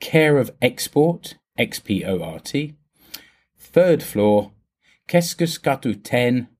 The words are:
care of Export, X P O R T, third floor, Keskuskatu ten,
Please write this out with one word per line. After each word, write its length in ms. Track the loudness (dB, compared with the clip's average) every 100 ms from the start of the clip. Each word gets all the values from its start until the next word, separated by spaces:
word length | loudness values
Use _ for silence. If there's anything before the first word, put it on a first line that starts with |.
care 360 | -2 2 4 4
of 140 | 0 -2
Export, 760 | -2 -2 -2 2 2 0 -10 -20 _ -6
X 220 | -6 -6
P 240 | -4 -4
O 180 | -2 -6
R 180 | -6 -12
T, 360 | -8 -8 -8 -12 _ _ _ -20 -20 _ _ _
third 460 | -2 2 4 2
floor, 480 | 0 0 2 2 0 _ _ _ _ _ -2
Keskuskatu 960 | 0 0 -2 -4 -2 -4 -2 -4 -6
ten, 460 | -2 0 2 0 -4